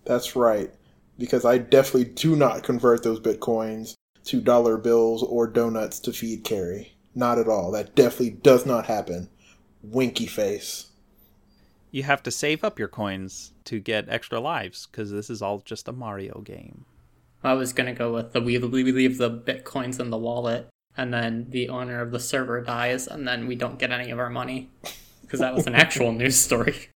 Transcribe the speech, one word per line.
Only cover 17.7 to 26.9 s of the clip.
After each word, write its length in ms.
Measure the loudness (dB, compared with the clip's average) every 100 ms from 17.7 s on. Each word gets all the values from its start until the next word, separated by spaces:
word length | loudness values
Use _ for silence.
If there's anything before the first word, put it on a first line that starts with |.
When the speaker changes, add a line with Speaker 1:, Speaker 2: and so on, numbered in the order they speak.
Speaker 3:
gonna 180 | -2 -4
go 220 | -2 -2
with 180 | -2 -2
the, 80 | -2
we, 160 | 0 0
we 340 | 0 2 2
leave 280 | 4 2 2
the 120 | -2
Bitcoins 680 | -2 -6 -8 -8 -8 -6 -6
in 80 | -6
the 80 | -4
wallet, 520 | -4 -4 -2 -4 -8 _ _ -8
and 160 | -4
then 360 | -2 -2 -4 -6
the 180 | -6 -4
owner 320 | -6 -8 -6
of 100 | -6
the 80 | -6
server 440 | -4 -4 -2 -4
dies, 440 | -4 -2 -2 -2 -6
and 220 | -8 -4
then 180 | -4 -4
we 100 | -4
don't 220 | -6 -4
get 140 | -4
any 180 | -4 -6
of 80 | -6
our 120 | -6
money. 400 | -6 -6 -8 -12 _ -18 -18 -20 _ -10
'Cause 120 | -2
that 140 | 0
was 120 | 0 4
an 80 |
actual 380 | 6 6 4 0
<laughs> 0 |
news 240 | 2 2 4
story. 520 | 4 2 2 -2 -14